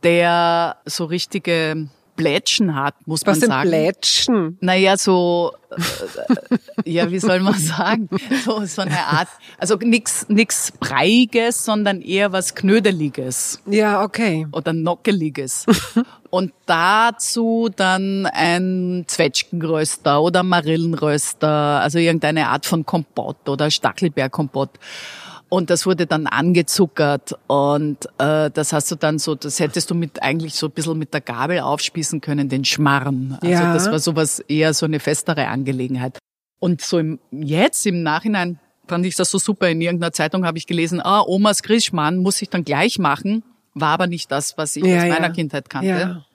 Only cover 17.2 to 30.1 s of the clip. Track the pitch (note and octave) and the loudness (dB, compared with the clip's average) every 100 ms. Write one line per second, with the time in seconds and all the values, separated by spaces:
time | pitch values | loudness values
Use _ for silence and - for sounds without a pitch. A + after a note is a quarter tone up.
17.2 | - - A3+ A3+ A#3 F#3+ F#3+ F#3+ G3 G3 | -6 -2 0 0 -2 0 0 2 0 -2
18.2 | F#3+ - D#3+ F3 F#3 F#3 F3+ F3+ E3 - | -2 0 2 2 0 -2 -2 -4 -6 0
19.2 | D#3+ - - F3 D#3+ D#3+ D#3 - - C#3+ | 0 0 -4 -4 -2 0 0 -2 0 2
20.2 | E3 F3+ F3+ F3 D3+ D#3+ E3+ D#3+ D3+ D3 | 4 2 2 2 2 0 0 0 0 0
21.2 | - - D#3 D3+ D3 C#3+ D3 D#3 E3 E3 | -2 -2 0 2 2 2 2 2 2 2
22.2 | D3+ D#3+ C3+ C3+ - E3 D#3 E3+ D3+ - | 2 0 0 0 0 -2 0 -4 -4 -8
23.2 | - - - C#3 D3+ - C3 - F3+ D3 | -8 -8 -6 -2 0 0 -2 0 -2 0
24.2 | C3+ - D3 - C#3 _ - - - - | -4 -2 -4 -2 -6 _ -18 -16 -16 -16
25.2 | - - _ F#3 E3+ E3+ - F3 E3+ D#3 | -18 -20 _ -2 2 0 2 0 0 0
26.2 | D3+ A#2+ E3 F3 E3 - F3+ - D3+ C#3+ | 0 0 2 2 2 2 2 2 0 0
27.2 | - - _ C#3 C#3+ D3 D3+ C#3+ - _ | -4 -14 _ 2 2 2 0 -4 -10 _
28.2 | C#3 D#3 D3+ - D3+ D#3 - E3 D#3 D#3 | 0 2 0 0 -2 -2 -2 -2 0 0
29.2 | D3+ D3 D3 - D3+ F3 - E3+ E3 | -2 -6 -6 -2 -2 -2 -2 -2 -4